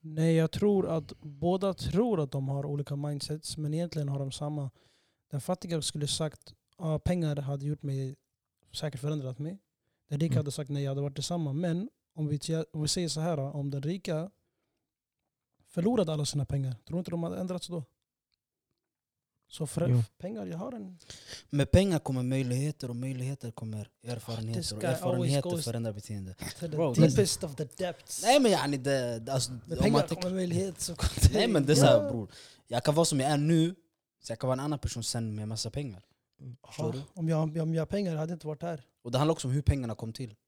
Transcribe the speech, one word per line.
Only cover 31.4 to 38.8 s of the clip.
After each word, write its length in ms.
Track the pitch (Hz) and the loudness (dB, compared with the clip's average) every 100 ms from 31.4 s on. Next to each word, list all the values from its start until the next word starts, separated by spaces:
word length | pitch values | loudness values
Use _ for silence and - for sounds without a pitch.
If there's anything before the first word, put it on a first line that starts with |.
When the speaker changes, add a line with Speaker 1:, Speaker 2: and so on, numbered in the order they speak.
| 233 | 4
Speaker 3:
men 180 | 180 139 | 4 6
det 80 | |
är 20 | 139 | 8
så 100 | 139 | 8
här, 180 | 117 | 8
Speaker 1:
Ja. 60 | 98 | 4
Speaker 3:
bror. 200 | 117 98 - - - _ | -4 -8 -14 -20 -20 _
Jag 160 | 117 | 0
kan 120 | 151 147 | 2 4
vara 100 | 165 | 4
som 140 | 143 | 2
jag 120 | 127 | 2
är 60 | 147 | 2
nu, 380 | 151 165 165 185 _ _ _ _ | 4 4 4 -2 _ _ _ _
så 100 | - | -10
jag 80 | 113 | -4
kan 80 | 127 | -2
vara 120 | 131 | 0
en 60 | 147 | -2
annan 140 | 147 | -2
person 240 | 123 120 | -4 -4
sen 320 | 113 123 113 107 | -4 -4 -4 -4
med 120 | 107 | -6
massa 240 | 110 117 | -6 -6
pengar. 340 | 143 143 90 _ _ _ _ | -6 -8 -10 _ _ _ _
Speaker 1:
Ja, 300 | 135 123 - | -18 -18 -18
Speaker 3:
Förstår 240 | - - | -6 -4
du? 80 | 127 143 | -4 -10
Speaker 1:
om 160 | - 160 | -6 0
jag, 280 | 160 156 160 | 0 0 -2
om 160 | 160 160 | -2 -2
jag 60 | |
har 40 | 156 | -2
pengar 280 | 202 190 156 | -2 -2 -4
hade 160 | 160 | -4
jag 40 | 175 | -6
inte 120 | 151 | -8
varit 140 | 151 | -8
här. 240 | 170 156 | -8 -8